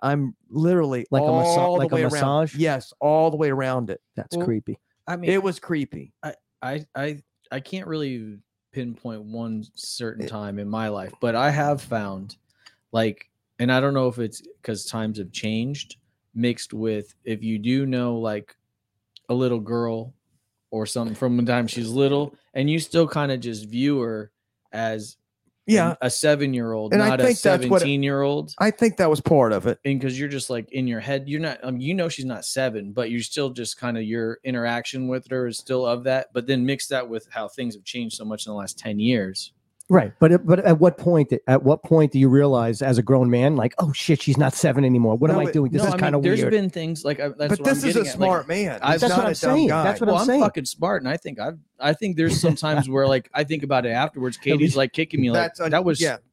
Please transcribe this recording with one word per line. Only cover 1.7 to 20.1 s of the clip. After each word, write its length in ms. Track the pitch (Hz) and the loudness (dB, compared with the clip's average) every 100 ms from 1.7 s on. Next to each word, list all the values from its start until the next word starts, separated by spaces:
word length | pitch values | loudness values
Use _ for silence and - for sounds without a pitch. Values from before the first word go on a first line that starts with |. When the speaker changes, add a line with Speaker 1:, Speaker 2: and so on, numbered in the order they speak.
| 180 | 2
Speaker 1:
the 80 | |
Speaker 2:
like 80 | 165 | 2
a 20 | |
Speaker 1:
way 80 | - | 2
around. 100 | 127 | 0
Speaker 2:
massage? 420 | 147 135 147 160 143 | 2 2 2 0 0
Speaker 1:
Yes, 360 | 160 135 - - | 0 0 -6 -4
all 300 | 147 156 160 | 2 4 2
the 60 | 151 | 2
way 120 | 151 | 0
around 380 | 135 131 127 110 | 0 -2 -2 -4
it. 100 | 95 _ - | -8 _ -12
Speaker 2:
That's 200 | - 175 | -8 -4
Speaker 3:
Well, 80 | |
Speaker 2:
creepy. 340 | 175 110 - 113 _ _ - | -2 -2 -4 -10 _ _ -10
Speaker 3:
I 100 | 175 | -6
mean, 140 | 170 | -2
Speaker 1:
It 120 | 196 | 0
was 160 | 190 175 | 0 -4
creepy. 540 | - 160 135 78 - _ | -6 -4 -4 -10 -16 _
Speaker 3:
I, 120 | 151 - _ _ | -14 -14 _ _
I, 240 | 127 147 151 | -10 -10 -10
I, 280 | 135 143 147 - _ _ | -8 -8 -8 -16 _ _
I 80 | 135 | -12
can't 260 | - 190 185 | -10 -10 -8
really 520 | 156 139 123 107 104 _ _ _ | -6 -6 -8 -12 -16 _ _ _
pinpoint 500 | 139 120 113 120 110 | -10 -10 -10 -12 -12
one 420 | 107 113 117 110 107 | -10 -10 -8 -8 -10
certain 500 | - - - 117 110 | -14 -14 -10 -10 -8
Speaker 1:
It 40 | 107 | -10
Speaker 3:
time 300 | 110 104 101 | -8 -8 -8
in 100 | 101 | -6
my 200 | 110 110 | -4 -4
life, 240 | 101 95 - | -6 -10 -4
but 160 | 120 113 | -2 2
I 140 | 143 | 2
have 300 | 147 147 139 | 2 0 -2
found, 560 | - 113 101 95 101 - _ _ _ _ _ | -4 -6 -6 -8 -12 -18 _ _ _ _ _
like, 400 | 117 113 104 - _ _ - | -2 0 -2 -12 _ _ -4
and 100 | 123 | 0
I 100 | 127 | 2
don't 140 | 139 | 2
know 140 | 139 127 | 2 0
if 100 | 120 | -2
it's 240 | 110 - - - | -6 -8 -18 -14
'cause 220 | - 101 | -10 -8
times 340 | - 113 110 107 | -6 -6 -4 -6
have 120 | 90 | -10
changed, 640 | - 107 110 123 143 - - _ _ _ | -8 -4 -4 -4 -8 -12 -20 _ _ _
mixed 380 | 113 120 117 - | -4 -2 -2 -8
with 400 | 110 113 107 101 _ | -6 -4 -4 -8 _
if 180 | - 110 | -8 -6
you 160 | 110 110 | -4 -4
do 280 | 113 135 135 | -2 0 0
know, 300 | 127 123 117 | -2 -2 -4
like, 380 | 113 104 104 _ _ _ _ _ _ _ - | -4 -6 -10 _ _ _ _ _ _ _ -4
a 60 | |
little 260 | 123 127 117 | 0 0 0
girl 520 | 104 120 117 113 117 | -2 -4 -2 -4 -10